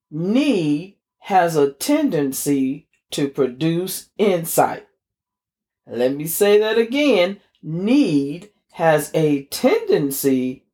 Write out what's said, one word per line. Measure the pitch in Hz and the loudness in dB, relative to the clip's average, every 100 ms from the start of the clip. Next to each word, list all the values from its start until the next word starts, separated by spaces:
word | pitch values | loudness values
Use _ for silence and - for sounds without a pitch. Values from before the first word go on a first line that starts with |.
| _ | _
need | 156 180 247 302 202 156 147 190 _ _ _ | -6 -2 0 2 0 0 -2 -6 _ _ _
has | - 190 170 160 | -2 2 2 2
a | 139 | 0
tendency | - - 302 285 160 139 135 147 143 131 143 _ _ _ | -2 -2 0 0 -2 -4 -4 -2 0 -2 -6 _ _ _
to | - 139 | -6 -4
produce | 151 127 127 160 165 185 - - - | -2 -2 -2 -2 -2 -4 -10 -10 -2
insight. | 202 180 165 - 123 - - _ _ _ _ _ _ _ _ _ - | 0 0 -2 0 0 -4 -16 _ _ _ _ _ _ _ _ _ -10
Let | 113 127 | -2 -2
me | 143 160 | -2 -6
say | - 202 208 | 0 4 4
that | 214 226 | 4 0
again. | 226 277 294 202 180 202 _ _ | 0 0 2 2 2 -4 _ _
Need | 160 165 202 285 226 143 139 170 - _ _ | -10 -4 2 2 4 0 -2 -8 -16 _ _
has | - 165 151 147 | 0 2 2 0
a | 160 156 139 | 0 2 0
tendency | 139 - 262 453 427 180 143 135 139 131 127 131 _ | -4 -2 2 2 0 0 0 -2 0 0 -2 -8 _